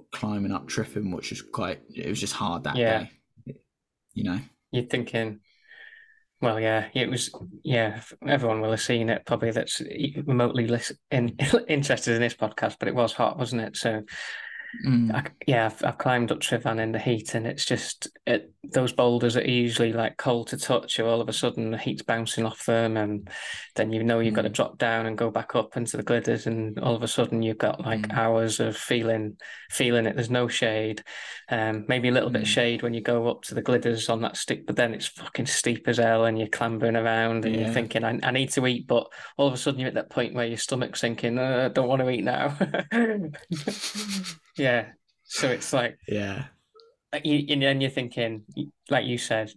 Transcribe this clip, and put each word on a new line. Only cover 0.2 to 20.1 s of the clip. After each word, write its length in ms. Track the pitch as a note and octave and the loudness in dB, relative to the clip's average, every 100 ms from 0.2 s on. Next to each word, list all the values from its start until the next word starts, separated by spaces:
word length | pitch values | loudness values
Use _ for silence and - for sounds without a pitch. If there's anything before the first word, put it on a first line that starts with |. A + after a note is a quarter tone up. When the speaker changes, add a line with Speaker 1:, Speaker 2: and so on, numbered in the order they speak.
| G#2+ G#2 G2 | -4 -2 -2
Speaker 1:
up 140 | - - | -4 -4
Tryfan, 460 | - - G#2+ G2+ | -4 -4 -4 -4
which 180 | F2 - | -4 -8
is 80 | - | -10
quite, 400 | - - F#2 F2+ A1+ | -8 -4 -4 -6 -10
it 140 | - - | -8 -4
was 120 | G#2 | -4
just 140 | G2 | -4
hard 300 | - G2+ E2+ | -4 -4 -2
that 140 | C#2+ C#2+ | -2 2
Speaker 2:
Yeah. 300 | A#2 A2 - - _ _ - | 2 2 -2 -14 _ _ -18
Speaker 1:
day, 100 | - _ _ _ _ _ | -18 _ _ _ _ _
you 100 | - | -6
know? 160 | G2+ F2+ C3+ _ _ | -2 -4 -6 _ _
Speaker 2:
You're 140 | B2 B2 | -4 -2
thinking, 560 | B2+ A#2+ A#2 A2 G#2 _ _ _ - - - - _ _ _ | -2 -2 -2 -2 -6 _ _ _ -20 -20 -20 -20 _ _ _
well, 200 | B2 A2 | 0 2
yeah, 280 | A2 A2 G#2+ | 2 2 0
it 160 | C#3 A#2 | -2 -2
was, 200 | B2 - - - - | -2 -4 -8 -16 -10
yeah, 300 | - A#2+ A2 G#2+ | 0 2 2 -2
f-, 160 | - - - | -12 -8 0
everyone 340 | C#3+ A#2 A2 | 2 2 0
will 100 | A2 | 0
have 100 | A2 | 0
seen 280 | - A#2+ A2+ | 2 2 2
it 160 | - - | 0 0
probably 260 | A#2 A#2 | 0 0
that's 300 | A2+ - - | 0 -2 -4
e-, 400 | - - C#3 C#3+ C#3+ | -6 -6 -4 -4 0
remotely 420 | B2 A#2+ B2+ A#2 | 2 2 2 0
lis-, 260 | A#2 - - - | 0 -2 -10 -4
in-, 240 | C3+ A#2+ G#2+ C3+ | 0 0 0 2
<laughs> 140 | A#3 A#3 | 2 4
interested 460 | D3 C#3 A#2+ B2+ A#2 | 0 2 0 2 2
in 60 | |
this 140 | A#2+ - | 2 0
podcast, 420 | G#2+ - A2 - | -4 -2 -4 -2
but 80 | A2+ | -2
it 80 | B2 | 2
was 160 | A2+ | 0
hot, 240 | - A#2 D#3 | 2 0 0
wasn't 260 | B2 A#2+ | -2 -2
it? 120 | A2 - | -4 -2
So, 280 | A#2 G#2+ G#2 - - - - - - - C3+ | -2 -2 -4 -10 -10 -10 -12 -14 -12 -4 2
Speaker 1:
Mm. 260 | A#2+ A#2 | 4 4
Speaker 2:
I, 120 | A2 C#3+ - - | 2 -4 -4 2
yeah, 220 | B2 A2 | 2 2
I've, 160 | - - | 0 -2
I've 140 | - | 0
climbed 320 | C3 B2 A#2 | 2 2 2
up 80 | - | 0
Tryfan 420 | - A#2+ A2+ A2+ | 0 0 0 -2
in 120 | A2 | 0
the 40 | A2+ | 0
heat, 380 | B2+ A2 - A#2 | 0 0 0 -4
and 100 | A#2 | -4
it's 180 | C#3+ | -4
just, 440 | - A#2+ - - - - - | -2 -2 -4 -8 -12 -6 0
it, 260 | A#2+ - _ | 0 -2 _
those 280 | - C3+ B2+ | -2 0 2
boulders 440 | - B2 A#2+ A#2+ A#2+ | 4 4 4 2 2
that 80 | - | 2
are 60 | |
usually, 420 | A#2+ A#2+ A2+ A#2 | 2 2 2 0
like, 240 | A2+ A2 | 0 -2